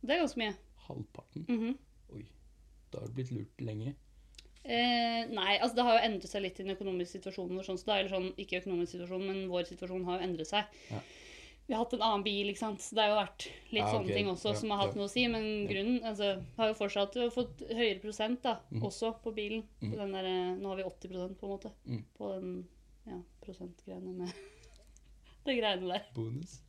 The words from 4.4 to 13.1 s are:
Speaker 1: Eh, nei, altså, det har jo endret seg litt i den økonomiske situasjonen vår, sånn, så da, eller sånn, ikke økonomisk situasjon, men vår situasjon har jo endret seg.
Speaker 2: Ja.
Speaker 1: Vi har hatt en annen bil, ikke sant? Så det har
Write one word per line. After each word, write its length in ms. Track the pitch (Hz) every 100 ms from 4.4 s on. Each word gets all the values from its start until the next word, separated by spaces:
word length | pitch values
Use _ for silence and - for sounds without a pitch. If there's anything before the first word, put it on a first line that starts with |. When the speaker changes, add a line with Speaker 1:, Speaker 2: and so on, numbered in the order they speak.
| - -
Speaker 1:
Eh, 640 | 285 233 240 240 233 233 226
nei, 260 | - 190 202
altså, 160 | 240 233
det 80 |
har 140 | 247 226
jo 60 |
endret 240 | 220 202 -
seg 120 | 208
litt 180 | 190 180
i 40 |
den 120 | 190 190
økonomiske 420 | 196 180 175 196
situasjonen 360 | 190 185 180 185
vår, 80 |
sånn, 140 | 190 185
så 60 | -
da, 100 | 202
eller 120 | 196
sånn, 240 | 190 185 -
ikke 240 | 196 180
økonomisk 300 | 190 175 175
situasjon, 320 | 180 175 185 196
men 220 | 190 190
vår 160 | 180 175
situasjon 380 | - 180 185
har 140 | 180 180
jo 40 | 185
endret 200 | 170 160
seg. 180 | 202 208 - -
Speaker 2:
Ja. 100 | 110 - - - - - - -
Speaker 1:
Vi 80 |
har 100 | 220
hatt 80 | 233
en 80 | 240
annen 220 | 220 208
bil, 240 | 202 202 202
ikke 80 | 202
sant? 220 | 226 202
Så 140 | - 214
det 80 |
har 60 | 214